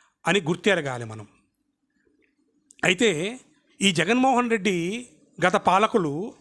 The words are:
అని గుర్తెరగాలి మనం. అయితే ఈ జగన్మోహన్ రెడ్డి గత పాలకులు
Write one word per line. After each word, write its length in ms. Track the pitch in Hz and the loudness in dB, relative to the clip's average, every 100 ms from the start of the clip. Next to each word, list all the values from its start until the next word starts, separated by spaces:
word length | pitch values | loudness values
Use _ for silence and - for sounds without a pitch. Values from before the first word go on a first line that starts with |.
| _ _ - | _ _ -2
అని 140 | 190 | 0
గుర్తెరగాలి 640 | 156 170 214 185 139 123 | 0 -2 0 0 -2 -8
మనం. 240 | 113 107 104 _ _ _ _ _ _ _ _ _ _ _ _ _ _ - | -10 -14 -18 _ _ _ _ _ _ _ _ _ _ _ _ _ _ -4
అయితే 560 | 165 185 233 151 190 254 - _ _ _ | 0 2 2 0 -6 -10 -18 _ _ _
ఈ 100 | 196 | 0
జగన్మోహన్ 580 | 165 165 247 262 240 240 | 2 0 2 2 2 0
రెడ్డి 580 | 226 190 180 170 226 247 _ _ - 175 | 0 0 -2 -2 -6 -12 _ _ -2 0
గత 100 | 190 | 2
పాలకులు 800 | - 190 214 226 160 147 226 - | 2 2 2 0 -2 -4 -8 -4